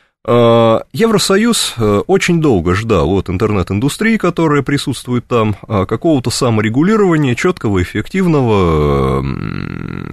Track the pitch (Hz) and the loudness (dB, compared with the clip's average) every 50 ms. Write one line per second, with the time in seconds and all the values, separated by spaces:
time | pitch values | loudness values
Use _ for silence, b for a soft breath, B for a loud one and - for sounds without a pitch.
0 | B B B B - - 117 120 117 117 117 117 117 113 113 - - _ - 131 | B B B B -4 0 2 4 4 4 4 4 4 4 2 0 -2 _ -4 -2
1 | 226 226 220 185 - - 190 196 220 240 220 - - - - 117 113 107 104 101 | 0 2 2 2 0 0 0 2 2 0 0 -2 -4 -6 -4 -2 0 2 2 0
2 | - - 185 196 - - 170 170 156 151 117 90 80 87 90 101 113 113 110 85 | 0 2 0 0 2 0 0 2 2 2 2 2 2 0 0 -2 0 0 0 0
3 | 71 78 98 98 - - 90 92 110 104 104 98 85 - 95 104 120 147 - - | 2 0 0 -2 -2 -2 -2 -2 -2 0 0 -2 -2 -2 -2 -2 -2 -2 -2 -2
4 | 214 226 226 208 - 175 160 - 165 156 147 143 135 - 143 135 - 147 123 - | 0 0 0 0 0 -2 -2 0 0 0 0 0 0 0 -2 -4 -2 -4 -8 -8
5 | - 123 123 120 - - 123 117 110 107 98 - - - 110 98 92 - 113 110 | -6 -4 -4 -4 -2 -2 0 0 0 0 -2 -4 -6 -4 -2 -2 -2 -2 -2 -2
6 | - 170 156 131 117 120 - - 139 120 113 107 107 110 113 135 160 190 220 220 | 0 0 0 0 0 -2 -2 -2 0 0 2 2 0 0 0 2 2 2 2 2
7 | 202 185 165 156 147 127 120 - - 185 180 - - 113 101 92 87 - - 104 | 2 2 2 2 2 0 0 0 0 -2 -2 -2 -2 -2 0 0 0 -2 -4 -6
8 | 107 - - 190 190 175 156 143 127 117 107 98 92 85 80 76 76 73 69 69 | -6 -4 -4 -2 0 2 2 2 2 2 2 2 2 2 2 2 2 2 0 0
9 | 67 65 65 67 65 67 58 50 50 52 50 50 50 50 50 50 50 50 50 50 | 0 0 -2 -2 -2 -4 -6 -6 -6 -8 -8 -8 -8 -8 -8 -10 -10 -10 -10 -10
10 | 50 50 | -10 -8